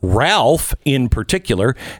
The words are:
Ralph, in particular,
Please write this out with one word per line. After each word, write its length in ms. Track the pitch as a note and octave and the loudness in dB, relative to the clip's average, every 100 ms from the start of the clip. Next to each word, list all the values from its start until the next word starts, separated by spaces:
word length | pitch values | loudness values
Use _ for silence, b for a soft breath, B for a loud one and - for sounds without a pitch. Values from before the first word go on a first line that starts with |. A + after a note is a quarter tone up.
Ralph, 720 | F#2 G2+ D#3 G3+ A#2+ D#3+ - - D3 | 0 2 2 2 2 2 -2 -6 -2
in 220 | C3+ A#2+ | 0 0
particular, 680 | - A2 F#3+ - F#2+ A2+ B2+ B B | -2 -2 -2 0 0 0 -2 B B